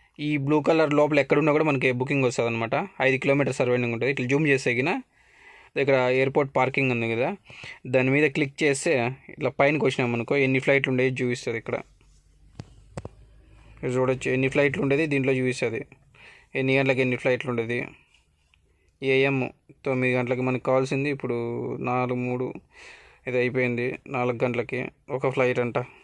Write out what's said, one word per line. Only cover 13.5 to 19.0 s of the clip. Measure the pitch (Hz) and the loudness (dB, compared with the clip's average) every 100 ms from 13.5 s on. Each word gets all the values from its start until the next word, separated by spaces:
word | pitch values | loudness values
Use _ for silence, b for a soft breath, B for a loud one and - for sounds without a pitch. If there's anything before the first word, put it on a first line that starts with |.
| b b | b b
ఇక్కడ | b - 127 | b -4 0
చూడొచ్చు | 127 131 - | 0 0 0
ఎన్ని | 131 135 | 0 0
ఫ్లైట్లు | 147 143 139 | 2 0 0
ఉండేది | 139 139 160 | 0 0 0
దీంట్లో | 143 131 | 0 0
చూపిస్తుంది, | 131 127 123 120 110 - - _ _ B B B | 0 0 -2 -4 -4 -10 -18 _ _ B B B
ఎన్ని | 139 131 135 | -4 0 2
గంటలకు | 135 131 | 2 2
ఎన్ని | 131 123 | 2 0
ఫ్లైట్లు | 139 127 - | 0 0 -2
ఉండేది. | 120 113 120 - - b b b _ _ _ _ _ _ - | -4 -2 -4 -6 -12 b b b _ _ _ _ _ _ -6